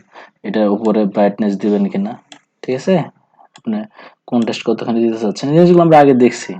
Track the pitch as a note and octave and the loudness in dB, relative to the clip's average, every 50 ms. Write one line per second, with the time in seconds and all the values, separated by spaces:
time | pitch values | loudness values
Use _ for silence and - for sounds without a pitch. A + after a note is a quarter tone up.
0 | - _ _ - - - _ _ - G#3 G2 G#2+ G#2+ G2+ G2+ G#2 A#2 A2 G#2 G#2+ | -12 _ _ -20 -20 -20 _ _ -10 -6 -2 0 0 0 0 0 0 0 0 0
1 | G#2+ F#2+ F#2+ G#2+ G2+ G2+ G2+ - A2 G#2 G2+ F#2+ G#2+ G#2+ G#2 G2+ G2+ F#2+ F#2 G2 | 0 -2 0 0 0 0 0 -2 -4 -4 -4 -4 -2 -2 0 0 -2 -2 -4 -4
2 | G2 G#2+ A#2+ - _ - - _ _ _ _ _ - - B2+ C3 - F#3+ F#3+ E3 | -6 -6 -8 -14 _ -20 -20 _ _ _ _ _ -10 -8 -8 -6 -2 0 0 0
3 | C3 - - _ _ _ _ _ _ _ _ - - A#2 G#2+ G#2 G#2+ - _ - | -2 -4 -10 _ _ _ _ _ _ _ _ -14 -10 -8 -8 -8 -8 -12 _ -20
4 | - - _ _ _ - B2+ A#2+ A2+ G#2+ A2 - - A#2+ A2 A2 A#2+ A#2+ A2+ A#2 | -20 -20 _ _ _ -6 -4 -2 -2 -2 -4 -6 -4 -4 -4 -4 -4 -4 -2 -2
5 | A#2 A#2 A2+ A2 A2+ G#2 F#2+ - - C#3 D3+ E3 F3 F3 F3+ F3 E3+ E3 D#3 D3+ | 0 -2 -2 -2 -4 -6 -6 -4 -4 0 2 4 4 6 6 4 4 6 6 6
6 | C#3+ C#3 C3+ A#2+ B2 A#2 - - - - F#3 | 6 6 4 4 4 2 0 -2 -12 -12 -14